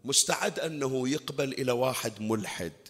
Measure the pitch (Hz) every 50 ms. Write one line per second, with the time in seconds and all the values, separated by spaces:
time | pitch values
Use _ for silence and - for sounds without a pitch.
0 | - 131 143 - - - 165 - - 208 160 - - 165 160 147 139 131 135 131
1 | 127 127 143 151 - - 143 139 143 135 - - 135 127 120 120 127 131 123 -
2 | - 120 107 101 107 110 110 110 95 - - - 90 82 - - -